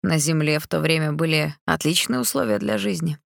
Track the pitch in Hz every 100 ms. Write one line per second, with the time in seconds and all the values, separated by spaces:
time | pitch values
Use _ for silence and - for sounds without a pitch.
0 | 190 160 147 160 151 151 - 160 156 160
1 | 156 147 165 156 151 - - 160 151 175
2 | - 127 123 - 113 104 208 214 202 175
3 | 165 151